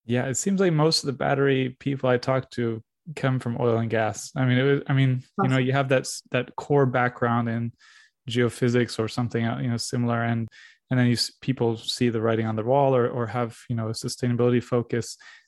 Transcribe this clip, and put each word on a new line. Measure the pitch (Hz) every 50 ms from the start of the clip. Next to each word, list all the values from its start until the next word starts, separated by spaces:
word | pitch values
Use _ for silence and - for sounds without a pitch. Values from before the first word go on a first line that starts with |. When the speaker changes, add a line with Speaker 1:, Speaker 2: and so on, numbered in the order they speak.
| _
Speaker 1:
Yeah, | 113 120 123 131
it | 135 123
seems | - - 196 196 185
like | 196 180 160
most | 151 151 160 165 -
of | -
the | 143 123
battery | 127 139 139 139 135 139 139 135 131 131 123 127 _
people | - 139 139 135 131 127
I | 123 120
talk | - 131 131 131 127 -
to | - 120 120 117 113 113 - _ _ _ _ 175 147
come | - - 131 131 123
from | - 120 117 -
oil | 123 120 113 113
and | 117 113
gas. | 113 110 110 107 104 - - - -
I | 139 131
mean, | 127 123 127
it |
was, | 135 139 143 143 - -
I |
mean, | 139 135 135 131 127 127 - _ - -
you | 131 127
know, | 131
Speaker 2:
Awesome. | 131 127
Speaker 1:
you | 127
have | 131 139 135 131
that | 135 131
s-, | 131 - - - _ -
that | - 123 123 - -
core | - - - 143 143 135
background | 127 123 127 123 120 - - 123 117 117 120 117 117
in | 113 117 117 117 - _ _ - - - - _ _ _ - 120
geophysics | 113 123 123 113 - - 131 120 120 123 117 - - -
or | 110 107
something, | - 127 120 110 - 117 113
uh, | 117 123 135
you | 135 123
know, | 117 113
similar, | - - 131 123 120 120 117 117
and, | 117 117 117 113 113 110 _ - - - - _ _ -
and | 127 127
then | 123
you | 120 117
s-, | 104 - - _ _
people | - 127 117 - 120 117 113
see | 113 - - - - 123 120
the | 113 110
writing | 110 113 113 113 110
on | 110 110
the | 110
wall | 107 123 135 143 139 135 135
or, | 123 120 120
or | - 123 117
have, | 107 113 123 120 113 - - - -
you | 120
know, | 113 110 110
a |
sustainability | 113 - - 123 - - 131 123 120 117 123 123 123 120
focus. | - - 123 120 113 - 120 117 - - - _ - - - - _